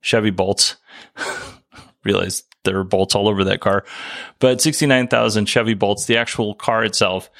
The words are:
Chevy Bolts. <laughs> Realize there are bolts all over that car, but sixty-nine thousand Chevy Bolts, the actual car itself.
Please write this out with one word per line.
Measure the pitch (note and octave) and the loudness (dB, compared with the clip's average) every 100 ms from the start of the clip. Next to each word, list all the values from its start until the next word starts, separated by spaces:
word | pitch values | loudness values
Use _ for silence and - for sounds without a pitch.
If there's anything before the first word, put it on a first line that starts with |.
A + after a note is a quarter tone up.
Chevy | - A#2 G#2+ | -2 0 0
Bolts. | F#2 F#2+ G2+ - - _ - - - | 0 0 0 0 -4 _ -20 -20 -12
<laughs> | - - - - _ - - _ | -10 -10 -14 -20 _ -20 -20 _
Realize | - G2 F#2 - - _ | -2 0 0 -6 -12 _
there | - F#2+ | -2 -2
are | |
bolts | F#2+ F#2+ F#2+ | 0 0 2
all | G#2 G#2 | 2 2
over | G2+ | 2
that | F#2+ G2+ | 0 0
car, | - G2 - - - - - - | 2 0 -2 -12 -14 -14 -16 2
but | C3 B2+ | 2 4
sixty-nine | D#3 D3 D3 C3 B2 | 0 0 2 2 2
thousand | A#2 A2+ G#2+ G#2 | 0 2 0 0
Chevy | B2 A2+ | 0 0
Bolts, | G#2 G2+ G#2 | 0 0 0
the | - A#2 | 0 0
actual | A#2 - G#2+ | 0 -4 -6
car | G#2 - A2+ | -4 0 0
itself. | A2+ - G2 F#2 - - | 0 0 0 -2 -8 -20